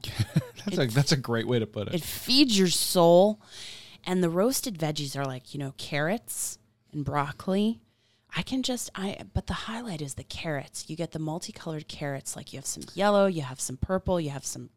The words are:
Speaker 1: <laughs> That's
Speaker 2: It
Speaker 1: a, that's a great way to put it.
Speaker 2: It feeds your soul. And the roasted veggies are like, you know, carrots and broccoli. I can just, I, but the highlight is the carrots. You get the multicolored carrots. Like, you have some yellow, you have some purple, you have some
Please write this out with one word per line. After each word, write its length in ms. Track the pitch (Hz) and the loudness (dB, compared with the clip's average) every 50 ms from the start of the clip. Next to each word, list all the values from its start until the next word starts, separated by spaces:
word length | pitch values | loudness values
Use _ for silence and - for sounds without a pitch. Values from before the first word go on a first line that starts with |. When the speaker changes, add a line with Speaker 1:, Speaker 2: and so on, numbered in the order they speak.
| - - - - - | -12 -8 -2 -2 -2
Speaker 1:
<laughs> 380 | - - - - 494 - - - | 0 0 -2 -2 -2 -12 -10 -8
That's 140 | 208 190 175 | -4 0 0
Speaker 2:
It 120 | 143 120 | 0 2
Speaker 1:
a, 40 | 110 | 4
that's 180 | 135 143 - - | 2 4 4 2
a 40 | |
great 300 | 131 123 - 117 113 107 | 0 0 0 -2 0 0
way 120 | 113 123 120 | 2 2 2
to 60 | 110 | 0
put 220 | 107 - 110 101 101 | 0 -4 -6 -4 -2
it. 60 | - | -2
Speaker 2:
It 80 | 170 151 | -4 -4
feeds 560 | - - - - - 247 269 294 262 220 190 | -4 -8 -8 -2 2 6 6 6 6 6 6
your 100 | 190 175 | 6 4
soul. 720 | 156 - - - - 185 170 170 175 175 190 208 214 - - - - - - - - - - - - - - | 4 2 0 2 4 6 8 10 10 10 10 8 4 0 -6 -20 -18 -16 -16 -14 -16 -16 -18 -20 -20 -12 -6
And 180 | 175 185 185 180 | -2 2 2 2
the 60 | 165 | 2
roasted 460 | 165 180 202 247 269 - - 269 202 156 | 4 4 2 2 2 0 -2 -4 -4 -2
veggies 380 | 160 151 151 151 147 139 131 | -2 -2 -2 -2 -4 -6 -4
are 80 | 135 139 | -4 -4
like, 300 | 135 131 127 - - - | -4 -4 -8 -10 -12 -10
you 60 | 143 | -8
know, 120 | 143 135 135 - | -8 -8 -8 -10
carrots 800 | - - - 143 151 160 202 240 - - - - - - - - _ _ _ _ _ _ - | -10 -4 -2 0 0 0 -2 -2 -4 -8 -8 -6 -6 -6 -8 -10 _ _ _ _ _ _ -8
and 120 | 151 143 | -6 -4
broccoli. 760 | 139 143 147 139 147 139 - - - 190 196 208 220 226 - _ _ _ _ _ _ _ _ _ - - | -2 0 0 0 -2 -4 -8 -2 0 0 2 2 0 0 -2 _ _ _ _ _ _ _ _ _ -8 -6
I 60 | - 202 | -6 -4
can 200 | - 254 262 247 | -2 -2 -2 -2
just, 280 | 262 254 240 - - - | -2 -2 -4 -6 -8 -8
I, 240 | 196 190 202 - - - 190 - | -6 -6 -6 -6 -6 -10 -4 -4
but 140 | - - | -4 -2
the 60 | - 185 | -2 -6
highlight 480 | - - - 220 233 240 233 175 151 151 | -6 -6 -8 -8 -8 -8 -8 -6 -6 -6
is 120 | 139 - | -8 -8
the 100 | - 139 | -10 -12
carrots. 680 | - - - - 165 151 139 - - - - - - | -12 -10 -8 -4 -4 -4 -4 -6 -8 -12 -12 -10 -10
You 60 | 156 | -6
get 160 | 156 170 160 - | -6 -6 -6 -4
the 60 | 160 | -4
multicolored 680 | 156 156 156 165 - - - - - 170 156 151 156 - | -4 -4 -4 -4 -6 -10 -12 -10 -8 -8 -8 -8 -8 -10
carrots. 480 | - - 151 143 139 135 - - - | -10 -6 -6 -4 -4 -6 -6 -10 -10
Like, 160 | - 143 - - | -10 -12 -12 -12
you 60 | 135 | -10
have 80 | 139 | -8
some 160 | - - - 71 - - | -8 -8 -8 -10 -10 -4
yellow, 320 | 165 196 208 208 202 196 | 2 4 6 6 6 6
you 160 | 196 185 160 143 | 4 4 0 -4
have 180 | 127 131 - | -6 -6 -8
some 160 | - - 131 127 | -8 -8 -6 -4
purple, 420 | - - 190 190 - - 185 175 | -2 -2 -2 -2 0 0 0 0
you 100 | 160 143 | 0 -2
have 140 | 139 135 - | -6 -6 -8
some 240 | - - 131 123 120 _ | -8 -10 -10 -12 -16 _